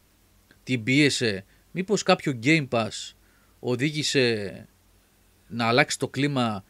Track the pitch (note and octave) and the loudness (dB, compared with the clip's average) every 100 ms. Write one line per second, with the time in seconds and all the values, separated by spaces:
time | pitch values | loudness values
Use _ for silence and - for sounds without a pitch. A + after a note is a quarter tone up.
0 | _ _ _ _ _ _ - B2+ G#2+ C3 | _ _ _ _ _ _ -4 -4 2 4
1 | D3 - A#2 G2 - _ _ E3 F#3 G3+ | 4 4 -2 -2 -8 _ _ -8 -2 -2
2 | - F#3 - B2+ A2+ D#3+ C3+ A#2+ G#2+ - | 2 0 0 -2 2 2 2 -2 -2 -6
3 | - - _ _ _ - B2 B2 D3 D3+ | -14 -18 _ _ _ -10 -4 -2 -2 -2
4 | C#3+ C#3+ B2 A2+ G2 - - _ _ _ | 0 2 2 0 -6 -10 -18 _ _ _
5 | _ _ _ _ - A#2 A#2 A#2+ D3+ - | _ _ _ _ -14 -4 0 2 2 0
6 | C3 - C#3+ C#3 A#2 G#2 | -6 -2 -2 0 -2 -2